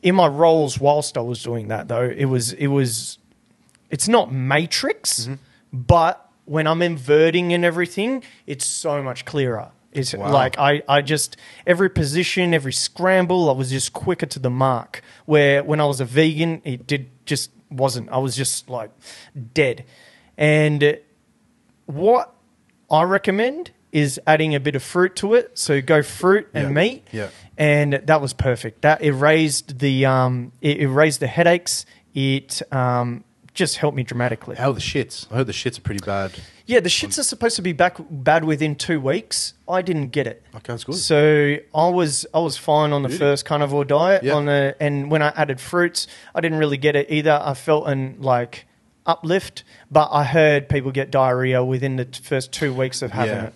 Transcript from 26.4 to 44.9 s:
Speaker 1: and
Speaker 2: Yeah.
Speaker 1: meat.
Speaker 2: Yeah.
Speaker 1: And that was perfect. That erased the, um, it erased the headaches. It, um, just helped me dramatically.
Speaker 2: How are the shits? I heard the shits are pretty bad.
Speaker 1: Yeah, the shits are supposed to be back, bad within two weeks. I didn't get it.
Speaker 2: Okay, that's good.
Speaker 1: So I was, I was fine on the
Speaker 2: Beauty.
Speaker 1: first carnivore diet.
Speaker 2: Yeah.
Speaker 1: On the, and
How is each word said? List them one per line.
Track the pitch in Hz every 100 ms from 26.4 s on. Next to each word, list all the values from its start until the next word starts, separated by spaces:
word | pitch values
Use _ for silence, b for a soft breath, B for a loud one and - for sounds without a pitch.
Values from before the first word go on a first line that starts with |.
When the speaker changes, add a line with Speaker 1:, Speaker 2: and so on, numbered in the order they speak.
| 208
Speaker 1:
and | 156 139
Speaker 2:
Yeah. | 139
Speaker 1:
meat. | 196 262 _
Speaker 2:
Yeah. | 113 101 B B -
Speaker 1:
And | 151 147 147 139
that | 143 156
was | 139
perfect. | - 135 117 113 -
That | 151 151
erased | 156 131 147 160 156 135 - 135
the, | 139 131 135
um, | 131 127 127 123 _
it | 151 143
erased | 143 131 156 143
the | 135
headaches. | - 170 175 175 - - b b
It, | - 135 135 135 - -
um, | 135 123 123 120 120 - _ -
just | - 180 -
helped | 151 143
me |
dramatically. | 120 120 123 113 - -
Speaker 2:
How | 131
are |
the | 127
shits? | - 143 123 - -
I | 113
heard | 123
the |
shits | 101 131 120
are |
pretty | - 101 98
bad. | 98 98 - B B -
Speaker 1:
Yeah, | 240
the | 175
shits | - 302 294
are |
supposed | 277 - 233 226
to |
be | 185
back, | 156 175 175 -
bad | 151 127 160
within | 160 151 156 147
two | - 160
weeks. | 131 131 - - - - -
I | 180
didn't | 180 165 143
get | 135 120
it. | - _
Speaker 2:
Okay, | 117 -
that's | 117
good. | -
Speaker 1:
So | 180 - 151 151 151 147 147 -
I | 156 165
was, | 180 165 143 -
I | 156
was | 165 135
fine | - 151 151
on | 147
the | 139
Speaker 2:
Beauty. | 143
Speaker 1:
first | 143 139
carnivore | - 147 143 143
diet. | 135 143 170 196
Speaker 2:
Yeah. | 120
Speaker 1:
On | 147 143
the, | 143 139 -
and | 147